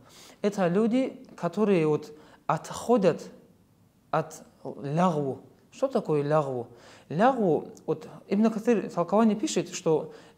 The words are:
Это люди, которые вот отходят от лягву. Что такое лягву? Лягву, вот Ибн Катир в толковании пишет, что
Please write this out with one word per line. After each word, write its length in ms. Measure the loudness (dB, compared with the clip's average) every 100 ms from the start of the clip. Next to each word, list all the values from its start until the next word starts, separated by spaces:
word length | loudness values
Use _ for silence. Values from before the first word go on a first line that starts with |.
| -20 -20 -20 -6
Это 280 | -4 0 0
люди, 520 | 2 2 0 -2 -6 -18 -8
которые 480 | -6 0 2 4 4
вот 240 | 0 -4 -20 -20 -10 -4
отходят 760 | -4 -4 -8 0 2 4 0 -4 -20 -20 _ _ _ _ _ _
от 320 | -4 -4 -10 -20 _ -14 -10
лягву. 600 | -6 0 0 0 -4 -6 -12 _ _
Что 160 | -6 -2
такое 360 | -2 0 -2
лягву? 440 | 2 2 0 -4 -8 -14 -20 -20 -8
Лягву, 600 | 2 2 4 2 2 -2 -10 -6
вот 220 | -6 -8 -16 -4
Ибн 240 | 2 2
Катир 400 | 0 0 0 0
в 20 |
толковании 440 | -4 0 4 4 2
пишет, 360 | -2 -2 -4
что 400 | -4 0 0 -2 -14 -18